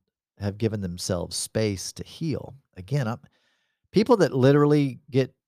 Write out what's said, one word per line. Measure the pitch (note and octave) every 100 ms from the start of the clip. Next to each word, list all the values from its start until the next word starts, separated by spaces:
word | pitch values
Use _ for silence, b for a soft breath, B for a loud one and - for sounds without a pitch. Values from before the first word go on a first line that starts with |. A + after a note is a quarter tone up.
| _ _ _ -
have | G2+ G#2
given | A2 G#2
themselves | F#2+ F2 - F2+ E2+ -
space | - A2 A2 F#2+ -
to | -
heal. | - - D#3+ A#2 - C3+ _ -
Again, | F2+ C#3+ A2+
I'm, | B2 _ _ _ _ _ _ _
people | F3+ A3 A#3
that | D#3 C3+
literally | B2+ D3 D3 D3 C#3 A#2+ -
get, | B2+ B2+ _